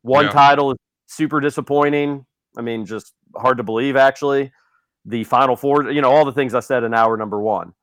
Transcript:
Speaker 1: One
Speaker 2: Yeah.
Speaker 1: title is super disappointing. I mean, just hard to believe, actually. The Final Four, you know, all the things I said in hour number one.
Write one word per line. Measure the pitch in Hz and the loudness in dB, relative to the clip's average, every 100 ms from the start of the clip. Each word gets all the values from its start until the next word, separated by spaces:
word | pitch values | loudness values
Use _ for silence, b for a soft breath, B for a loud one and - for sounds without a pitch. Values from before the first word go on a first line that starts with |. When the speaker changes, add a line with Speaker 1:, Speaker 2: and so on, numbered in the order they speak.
Speaker 1:
One | 117 135 147 | 2 2 2
Speaker 2:
Yeah. | |
Speaker 1:
title | 147 143 143 139 | 4 6 4 0
is | 127 _ _ _ | -4 _ _ _
super | - 156 147 | -6 -4 -2
disappointing. | 143 147 139 143 147 147 143 143 131 _ _ - | -2 -4 -2 0 2 0 -2 -6 _ _ _ -10
I | |
mean, | 117 113 98 | -8 -8 -8
just | 110 - _ _ - | -12 -14 _ _ -2
hard | 123 123 | -2 0
to | |
believe, | 107 113 139 135 | -2 -2 0 4
actually. | 135 135 143 139 135 _ _ _ _ _ - | 2 2 -2 -2 -4 _ _ _ _ _ -10
The | 117 | -8
Final | 107 127 131 120 | -2 0 2 0
Four, | 139 143 127 | 0 0 0
you | 143 | 0
know, | 135 | 2
all | 147 143 | 4 2
the | |
things | 139 131 | -2 -2
I | 120 | -4
said | - 127 | -2 -2
in | 117 | 0
hour | 113 113 110 | 2 2 0
number | 110 104 | -6 -4
one. | 107 98 87 _ | -2 -4 -6 _